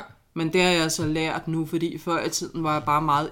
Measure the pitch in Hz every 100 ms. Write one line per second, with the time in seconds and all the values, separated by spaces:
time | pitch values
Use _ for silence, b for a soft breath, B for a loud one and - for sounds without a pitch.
0 | - - _ - 160 180 180 175 160 160
1 | 156 160 160 131 165 160 151 165 165 156
2 | 180 165 135 - 175 170 156 151 147 151
3 | 156 143 156